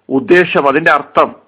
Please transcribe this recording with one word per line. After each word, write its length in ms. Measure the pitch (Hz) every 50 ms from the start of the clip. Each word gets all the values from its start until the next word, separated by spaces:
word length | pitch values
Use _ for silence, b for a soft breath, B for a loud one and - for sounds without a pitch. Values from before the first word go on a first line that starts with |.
| b b
ഉദ്ദേശം, 580 | 135 135 117 - 175 180 175 175 - 170 139
അതിന്റെ 240 | 139 131 160 165 170
അർത്ഥം 520 | 151 143 - - - 170 147 117 - - _